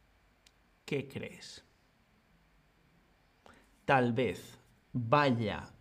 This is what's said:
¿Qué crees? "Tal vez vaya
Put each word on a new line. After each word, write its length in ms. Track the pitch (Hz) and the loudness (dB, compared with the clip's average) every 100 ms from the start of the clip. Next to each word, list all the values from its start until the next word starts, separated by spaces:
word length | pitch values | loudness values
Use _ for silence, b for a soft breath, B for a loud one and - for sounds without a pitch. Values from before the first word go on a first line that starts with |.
| _ _ _ _ - _ _ _ | _ _ _ _ -20 _ _ _
¿Qué 220 | - 151 143 | -8 -6 -6
crees? 580 | - - - - - _ _ _ _ _ _ _ _ _ _ _ _ _ _ _ _ _ _ - b b _ | -10 -12 -16 -18 -20 _ _ _ _ _ _ _ _ _ _ _ _ _ _ _ _ _ _ -20 b b _
"Tal 280 | - 135 120 | 2 4 4
vez 460 | 117 113 85 - - _ _ _ | 2 -2 -2 -12 -20 _ _ _
vaya 800 | 127 117 147 143 120 107 78 - - | -6 2 4 4 2 -2 -4 -10 -10